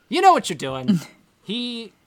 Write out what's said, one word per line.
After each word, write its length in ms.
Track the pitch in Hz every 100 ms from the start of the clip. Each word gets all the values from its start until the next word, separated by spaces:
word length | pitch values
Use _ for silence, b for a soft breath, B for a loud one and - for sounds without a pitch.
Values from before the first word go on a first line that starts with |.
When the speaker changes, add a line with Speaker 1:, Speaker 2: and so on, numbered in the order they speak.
| -
Speaker 1:
You 120 | 330
know 120 | 381
what 160 | 311 -
you're 80 | 156
doing. 420 | 135 131 131 180
Speaker 2:
<laughs> 60 | - _ _ _
Speaker 1:
He 480 | - 233 247 233 220 _